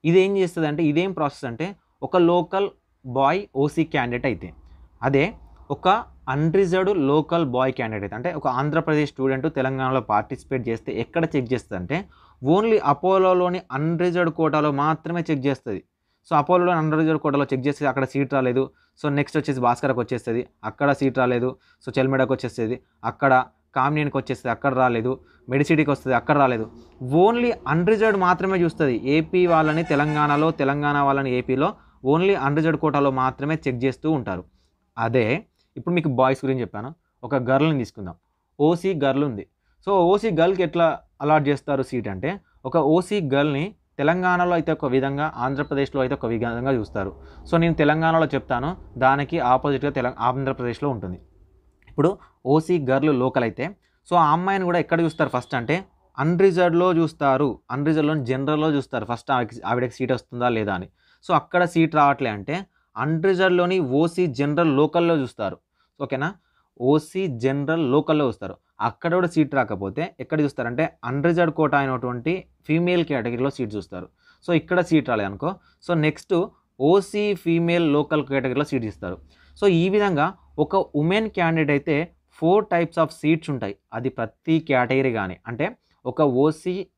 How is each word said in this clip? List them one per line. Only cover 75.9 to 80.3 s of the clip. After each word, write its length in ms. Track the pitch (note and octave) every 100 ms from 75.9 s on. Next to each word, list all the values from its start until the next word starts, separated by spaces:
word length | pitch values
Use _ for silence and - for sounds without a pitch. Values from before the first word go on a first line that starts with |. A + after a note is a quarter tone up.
నెక్స్ట్ 560 | E3+ D3+ D3 - F3 F3 _ _ _
ఓసీ 520 | C#3 F#3+ G3 G#3 G#3
ఫీమేల్ 600 | F#3+ E3+ E3 E3+ F3 E3
లోకల్ 320 | C#3+ D3 D#3 C#3+
కేటగిరీలో 380 | C#3 B2+ C3 D3
సీట్ 200 | C3+ A2
ఇస్తారు. 320 | - F2+ F2+ - _ _ -
So, 40 | G3+
ఈ 220 | E3+ F3+
విధంగా 440 | G#3 G3+ D#3 D#3